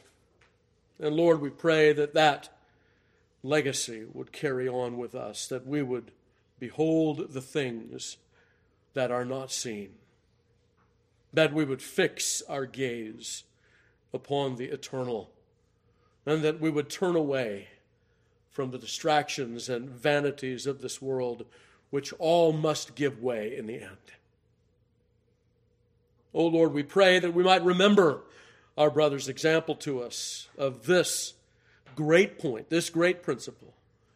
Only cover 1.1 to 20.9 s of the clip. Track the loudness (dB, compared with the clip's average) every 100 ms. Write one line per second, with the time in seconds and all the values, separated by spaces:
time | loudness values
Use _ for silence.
1.1 | 2 4 4 2 -2 2 6 6 6 2
2.1 | 4 4 4 -6 _ _ _ _ _ _
3.1 | _ _ _ -2 0 0 -4 -6 -10 -14
4.1 | -14 -14 -6 -4 -2 -4 -4 -4 -6 -10
5.1 | -10 -12 -10 -8 -10 -4 -4 -2 -4 -8
6.1 | _ _ _ _ -16 -12 -2 2 2 2
7.1 | -2 -8 -10 -6 -4 -4 -6 -12 -12 -12
8.1 | -14 _ _ _ _ _ _ _ -6 -2
9.1 | -2 -4 -8 -8 -8 -8 -10 -12 -18 _
10.1 | _ _ _ _ _ _ _ _ _ _
11.1 | _ _ 2 2 2 -2 -4 -8 -2 -2
12.1 | -2 -6 -6 -6 -8 -8 -6 -6 -6 -10
13.1 | -12 -14 -14 -16 _ _ _ _ _ _
14.1 | -12 -6 -4 -2 -6 -8 -10 -10 -8 -4
15.1 | -6 -8 _ _ _ _ _ _ _ _
16.1 | _ -2 0 0 0 0 0 -4 -2 0
17.1 | 2 0 -2 -2 -6 -12 _ _ _ _
18.1 | _ _ _ _ -8 -8 -8 -10 -6 0
19.1 | 2 0 -6 -6 -8 -6 -6 -8 -4 0
20.1 | 2 0 -4 -8 -6 -6 -6 -8